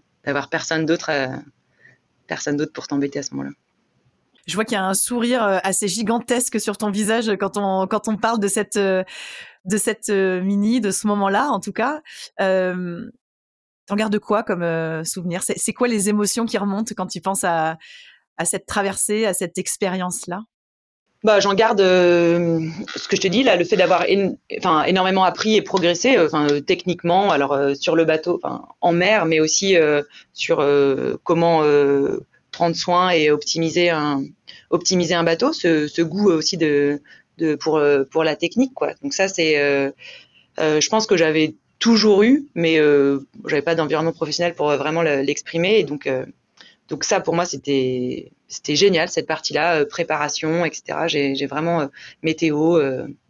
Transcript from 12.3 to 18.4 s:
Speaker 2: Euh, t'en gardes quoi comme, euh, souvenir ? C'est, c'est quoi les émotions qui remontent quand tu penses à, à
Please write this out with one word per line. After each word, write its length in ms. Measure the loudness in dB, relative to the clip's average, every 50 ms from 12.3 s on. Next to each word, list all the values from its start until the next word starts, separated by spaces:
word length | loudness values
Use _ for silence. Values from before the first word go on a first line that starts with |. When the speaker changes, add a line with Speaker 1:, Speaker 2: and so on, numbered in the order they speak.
| -6 -2
Speaker 2:
Euh, 680 | 0 0 2 0 0 -2 -4 -4 -6 -8 -8 -10 -14 -16 -18 _ _ _ _ _ _ _ _ _ _ _ _ _ _
t'en 100 | -6 -2
gardes 220 | -2 -2 0 -2 -2
quoi 240 | 0 0 -2 -2
comme, 200 | 0 -2 -4 -2
euh, 420 | -2 -2 -2 -2 -4 -4 -6 -6 -6
souvenir ? 380 | -6 -8 -6 -6 -6 -6 -4
C'est, 160 | -4 -6 -4 -4
c'est 140 | -4 -6
quoi 140 | -2 -2 -2
les 220 | 0 0 0 0 0
émotions 380 | 0 0 0 0 -2 -2 -4
qui 120 | -4 -4 -4
remontent 360 | -2 -2 -4 -4 -6 -8 -8
quand 100 | -8 -8
tu 140 | -8 -8 -6
penses 240 | -6 -4 -4 -2 0
à, 320 | 0 0 0 0 -2 -4 -8 -14 -20 -20 -20 -20 -20 -20 _ _ _ _
à 60 | -6